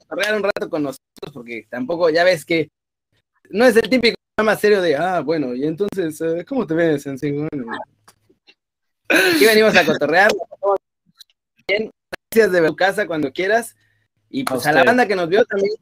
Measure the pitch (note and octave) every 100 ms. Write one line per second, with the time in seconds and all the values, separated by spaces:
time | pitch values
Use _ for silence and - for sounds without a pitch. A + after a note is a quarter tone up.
0 | - D#3+ G3+ G#3+ G3 G3+ G3+ E3 C#3+ C3
1 | _ - - C#3 A#2 A#2 - B2 B2+ E3+
2 | E3+ D#3+ F3+ E3+ - E3 D3 _ _ _
3 | _ _ _ _ - F#3+ B3+ A3 A3 B3+
4 | A#3 - _ - G#3+ F#3 G#3 G3+ F3 C#3+
5 | F3 F3 C3+ E3 B2+ B2 D3 E3 G3+ G3
6 | E3 D3+ E3 E3+ E3+ C4+ D#3+ D#3+ E3 D3
7 | C#3 C3+ D3 C#3+ D#3 C#3+ A2+ - - _
8 | _ _ _ _ _ _ _ _ _ _
9 | - - F#4+ D#4+ A3+ G#3+ A3 F3+ D#3 C#3+
10 | D3 E3+ G#3+ G#3 - - G3+ G3 _ _
11 | _ _ _ _ _ _ - G3+ A3 _
12 | - - - A3+ G#3 F3+ D#3+ D3+ F#3 F#3
13 | G3+ D#3+ C#3 D3+ F#3+ A3+ A3+ _ _ _
14 | _ _ _ - C4 B3+ - C4 A#3+ B3
15 | G#3 F#3+ E3+ G3 A#3+ G3 G4+ G#4+